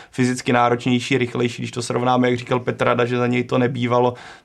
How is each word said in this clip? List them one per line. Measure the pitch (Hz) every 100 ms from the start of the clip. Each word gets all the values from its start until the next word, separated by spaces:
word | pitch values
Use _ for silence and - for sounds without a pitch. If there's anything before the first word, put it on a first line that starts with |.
| -
fyzicky | - 127 127 -
náročnější, | 123 120 120 127 123 120 131
rychlejší. | 120 123 123 123
Když | 117
to | 123
srovnáme, | - 123 123 123 123
jak | 120
říkal | 123 127
Petr | 131 117 123
Rada, | 120 120
že | 123
za | 123
něj | 123
to | 123 131
nebývalo, | 123 123 120 123 123 123 - -